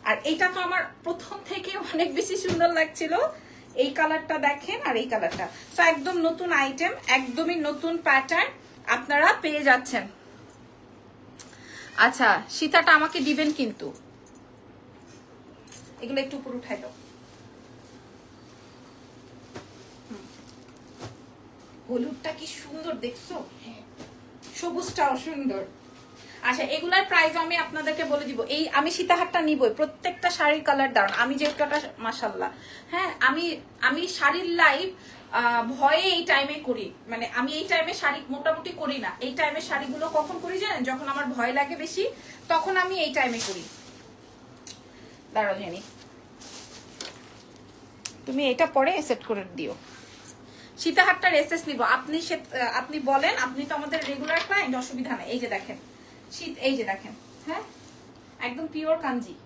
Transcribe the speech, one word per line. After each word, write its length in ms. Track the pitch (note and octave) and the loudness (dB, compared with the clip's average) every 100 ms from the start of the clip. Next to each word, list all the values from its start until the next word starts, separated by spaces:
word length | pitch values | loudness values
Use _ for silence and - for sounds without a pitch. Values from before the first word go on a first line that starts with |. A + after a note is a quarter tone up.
আর 140 | G#3+ A3 | 0 -2
এটা 240 | C#4+ D#4+ F#4 | 0 2 0
তো 60 | F#4 | 0
আমার 240 | F4+ F#4 - - | -2 -2 -4 -8
প্রথম 340 | E4+ F4 - G4+ - | -8 -6 -8 -14 -8
থেকে 280 | G4 - G4 | -8 -6 -8
অনেক 380 | E4+ D#4+ E4 C#4 | -4 0 0 0
বেশি 200 | - F#4+ | -2 -2
সুন্দর 320 | F#4 E4+ E4+ | -2 4 4
লাগছিল। 400 | E4 D#4 - D#4+ F4+ D#5 - - - - - | 4 0 0 -2 0 0 -2 -16 -20 -14 0
এই 140 | C4+ | 0
কালারটা 480 | - D#4 D#4 - D#4 | 2 2 0 -2 0
দেখেন 420 | C#4+ C#4+ - A4+ | 0 0 -4 -4
আর 140 | C5+ A3+ | -2 -2
এই 100 | B3 | 0
কালারটা, 420 | A3 E3+ - F3+ - - - | -2 -2 -4 -8 -10 -12 4
so 60 | |
একদম 320 | E4+ D#4 C4+ F4+ | 4 4 0 0
নতুন 340 | E4 E4 F4+ | 0 0 0
আইটেম, 400 | D#4 C4+ C4+ E4+ - - | 2 2 0 -2 -2 2
একদমই 480 | C4 C4 B3 D#4+ F4 | 2 2 -2 -2 0
নতুন 420 | D4 D4 E4 E4+ | -2 -2 -2 -2
প্যাটার্ন 520 | D#4+ C4+ C4 E4 B4 - - - - | 4 4 4 0 0 -2 -20 -18 -2
আপনারা 460 | A#3+ C4 D4 E4 G#4 | -2 2 4 6 4
পেয়ে 220 | D#4+ D4 | 2 0
যাচ্ছেন। 400 | C#4 B3+ B3+ A#3+ G3 - - - - - - - - - - - - - - - - - - - | 4 4 4 -4 -4 -14 -20 -20 -20 -20 -20 -20 -20 -20 -20 -20 -20 -20 -20 -20 -18 -16 -12 4
আচ্ছা, 440 | A#3 C4 A#3 F#3 - | 4 6 4 4 0
সীতাটা 420 | - D#4 F4 E4 | -4 4 4 8
আমাকে 260 | D#4 D#4 F4 | 6 6 0
দিবেন 320 | C#4 D4 D4+ | 0 2 2
কিন্তু, 420 | D4+ A#3+ G3+ - - - - - - - - - - - - - - - - - - - - - - | 2 -2 -4 -10 -12 -20 -20 -20 -20 -20 -20 -20 -20 -20 -20 -20 -20 -20 -20 -20 -20 -18 -18 -18 -14
এগুলো 200 | A#3 C4+ | -4 -2
একটু 160 | C4+ C#4 | -2 -6
উপরে 200 | C4 A#3+ | -8 -10
উঠাই 200 | - G#3 | -8 -10
দাও। 140 | - - - - - - - - - - - - - - - - - - - - - - - - - - - - - - - - - | -10 -16 -20 -20 -20 -20 -20 -20 -20 -20 -20 -20 -20 -20 -20 -20 -20 -20 -20 -20 -20 -20 -20 -20 -20 -20 -18 -18 -18 -20 -20 -20 -16
হুম। 140 | G#3 - - - - - - - B2 B2 - - - - - - - - | -16 -16 -20 -20 -20 -20 -20 -20 -16 -16 -16 -20 -20 -20 -20 -20 -20 -4
হলুদটা 420 | A#3+ B3 - D#4+ | -2 -2 -4 -8
কি 160 | D#4 D#4+ | -8 -10
সুন্দর 460 | - - D4+ E4 | -12 -12 -10 -8
দেখছো? 560 | C4+ A#3 - - F4 - - A3+ | -6 -6 -8 -10 -10 -10 -16 -18
হ্যাঁ। 160 | A3+ - - - - - - - - | -18 -20 -20 -20 -20 -20 -20 -16 -8
সবুজটাও 600 | F4 F4+ - - C#4+ B3+ | -6 -4 -4 2 2 2
সুন্দর। 480 | D#4 D4+ C4+ G3 F#3+ - - - - - - - | -4 -4 -4 -4 -6 -12 -20 -20 -20 -20 -20 -4
আচ্ছা, 200 | A#3+ B3+ | -2 0
এগুলার 420 | C4 D#4 E4+ F#4 F#4+ | 0 -2 2 2 4
প্রাইস 300 | F4 D#4+ D#4+ | 4 4 2
আমি 220 | E4 E4+ | 0 0
আপনাদেরকে 460 | D#4+ D#4 D4+ D4+ | -2 -4 -4 -2
বলে 220 | D4+ D4 B3 | 0 -2 -2
দিব। 140 | A#3 | -4
এই 280 | A3+ D4 D#4+ | -4 -2 0
আমি 220 | C#4 D#4 | 2 0
সীতাহারটা 500 | F4 F4+ F4 F4 F4 | -2 2 2 4 2
নিবই, 280 | D#4 D4 B3 | 2 4 2
প্রত্যেকটা 600 | G#3+ D4+ - F4+ F4+ F4+ | 2 -2 -2 -6 -2 -2
শাড়ির 340 | F4 D4+ D4+ | 2 4 4
কালার 300 | D4+ C#4 C4+ | 2 2 4
দারুণ। 200 | A#3 G3 G3+ | 4 2 2
আমি 180 | A#3+ C#4+ | 0 2
যে 100 | D4 | 0
কটা, 360 | D4 C#4+ D4 D4 - | 2 0 0 -2 -6
মাশাআল্লাহ। 540 | A3+ A3+ A3 F#3+ F#3 - - - - | -6 -4 -4 -4 -6 -6 -18 -18 -6
হ্যাঁ, 220 | E4+ F#4 - | -2 -2 2
আমি, 400 | B3+ D4 E4+ D#4 - - | 2 4 -2 -4 -10 0
আমি 260 | B3+ C#4+ F4+ | 2 2 -2
শাড়ির 380 | - C#4+ E4 F4+ | 2 4 4 0
লাইভ, 440 | E4+ D#4+ C#4 F#4+ - - - - G#3+ | 6 6 6 -2 -6 -18 -20 -4 2
আহ, 280 | A#3+ A#3+ A#3 | 2 2 0
ভয়ে 340 | C4 C#4 D#4+ | 4 6 6
এই 240 | F#4+ F4 E4+ | 4 2 4
টাইমে 280 | C#4 C#4 | 2 2
করি, 380 | D4+ C#4+ A3 F#3 - - | -4 -4 -4 -4 -12 -10
মানে 180 | A3+ A#3+ | -8 -4
আমি 180 | A#3+ C4+ | -2 -2
এই 140 | D4+ F#4 | -2 0
টাইমে 260 | E4 D#4+ | 2 2
শাড়ি 260 | - C#4+ C4 - | 0 0 0 -6
মোটামুটি 420 | A#3+ D#4+ - F4+ - | -2 0 0 -2 -6
করি 160 | D4 C#4 | -4 -4
না। 140 | G3+ - | -4 -6
এই 140 | C4 | -8
টাইমে 280 | B3+ D4+ D4+ | -2 -2 -2
শাড়িগুলো 480 | - C#4+ C4 D4 D#4+ | -4 -4 -4 -4 0
কখন 260 | D4+ D4+ F4+ | 0 0 -4
করি 200 | F4 F#4+ | -4 -4
জানেন? 240 | G#4 E4+ | -2 -2
যখন 260 | B3 C4 C#4 | -2 -4 -4
আমার 160 | C#4 C#4 | -2 -2
ভয় 280 | B3 A#3+ | -2 0
লাগে 220 | C4 C#4 E4+ | 0 0 -2
বেশি, 320 | E4 - G4+ - - - - | -6 -2 -2 -4 -16 -20 0
তখন 300 | E4 F4+ F#4+ | 0 2 2
আমি 180 | F#4 F#4+ | 2 0
এই 140 | D4+ | 0
টাইমে 260 | C#4 B3+ A#3 G#3 | 2 0 0 -4
করি। 160 | F3+ D#3+ - - - - - - - - - - - - - - - - | -6 -10 -16 -20 -20 -20 -20 -20 -20 -20 -20 -18 -18 -20 -20 -20 -20 -6
দাঁড়াও 260 | G#3+ G#3 F#3+ | -2 0 -2
জেনি, 220 | G3 F3+ G#3 - - - - - - - - - - - - - - - - - - - - - - - - | -4 -10 -14 -20 -20 -20 -20 -20 -18 -18 -18 -20 -20 -14 -14 -14 -20 -20 -20 -20 -20 -20 -20 -12 -12 -12 -6
তুমি 240 | C4 C#4+ | 0 0
এটা 160 | B3 D#4+ | 2 2
পরে 360 | C#4+ C#4 F#4 | 4 4 2
সেট 240 | - B3 - | 0 -2 -2
করে 180 | G#3 F#3 F3 | -6 -4 -8
দিও। 200 | C#3+ - - - - - - - - - - - | -8 -8 -14 -20 -20 -20 -20 -20 -20 -20 -20 -4
সীতাহারটার 560 | E4 F4 F#4 F4+ F#4 | 0 6 6 6 6
এসএস 340 | D#4+ D4 E4 D#4 | 4 4 -2 -4
নিব। 140 | C4+ | -2
আপনি 400 | A3 B3+ - D#4 | 2 2 0 -4
সে, 160 | - E4 - C4 A#3 | -2 -6 -4 -4 -2
আপনি 260 | A#3 B3+ D4+ | -2 -4 -4
বলেন, 380 | C4 C4+ D#4+ A4+ | 2 2 2 0
আপনি 280 | B3+ C4+ B3+ | -2 -2 -4
তো 100 | D4 | -4
আমাদের 300 | D4 D#4+ C#4+ | -2 -4 -4
রেগুলার 340 | C#4 D4 E4 - | -6 0 0 2
ক্লায়েন্ট, 280 | G4 C#4+ B3+ | 0 0 -2
অসুবিধা 420 | B3+ B3 B3+ B3+ | -4 -6 -6 -6
নেই। 100 | - | -4
এই 100 | B3 | -6
যে 80 | A#3+ | -4
দেখেন 300 | G3 - - - - - - - | -6 -8 -14 -16 -20 -20 -20 -16
শীত, 260 | - E4+ - | -12 -10 -2
এই 200 | C4 C4 | 0 0
যে 60 | |
দেখেন, 300 | G3+ G3 G#3+ - - - - | -2 -4 -8 -16 -20 -16 -8
হ্যাঁ, 180 | F4+ A4 - - - - - - - | -8 -8 -16 -20 -20 -20 -20 -20 -10
একদম 280 | A#3+ B3 D#4+ | -8 -6 -8
পিওর 300 | D#4 D#4 D#4+ | -4 0 0
কাঞ্জি। 360 | D4+ B3 - - | 2 -2 -4 -14